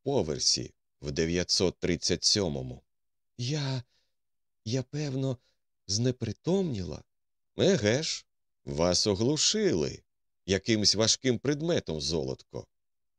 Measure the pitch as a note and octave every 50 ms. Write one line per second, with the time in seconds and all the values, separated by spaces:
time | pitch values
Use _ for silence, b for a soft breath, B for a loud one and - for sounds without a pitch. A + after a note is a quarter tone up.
0 | - C3+ C#3+ A#2 E2+ D#2 C#2+ B1 - - - B1+ B1 - - _ _ _ _ _
1 | C#2 D2 C#2 D#2+ E2 E2 E2+ F2+ F2 - - - G2 F2 - _ - E2+ E2+ D#2
2 | - - F2+ D#2+ - - - G#2 G2 E2 C#2+ C2+ C2 B1+ B1+ - - _ _ _
3 | _ _ _ _ _ _ _ - A#2+ B2+ D#3 D3 C#3 C3+ C3 B2+ - _ _ _
4 | _ _ _ _ _ _ _ _ _ _ _ _ - G#2+ B2 C3 B2+ - - D3
5 | D3+ C#3+ C3 C3+ C3+ C3+ B2+ - _ _ _ _ _ _ _ _ _ - G2 A2
6 | A#2+ B2+ B2 - A2+ A2 G2+ - _ D#3 F#3 G3 F#3+ D#3+ A#2+ G2 F2 E2 C#2+ -
7 | - _ _ _ _ _ _ _ _ _ _ - A#2+ F3+ G3 - G#2 G#2 A#2 D3
8 | E3 - - - - _ _ _ _ _ _ _ _ C#2 C#2+ D2 E2+ F2+ F2 -
9 | - G#2+ F#2+ F2+ A2+ C3 D#3 D3+ - - - G#3+ G#3+ F3 A2 D#2+ C#2+ B1+ - -
10 | - _ _ _ _ _ _ _ _ F2+ G2 F#2+ - A#2 A2+ G#2+ G2+ F2 - G2
11 | A2 G#2+ - - - C3 A#2+ G#2 - C#3 D3+ C#3+ D#3+ E3+ E3 G#2 - - D#2+ D#2
12 | C#2 D2 E2 D#2+ C2+ C2 C2 - - _ - A#1+ - - _ _ _ _ _ _
13 | _ _ _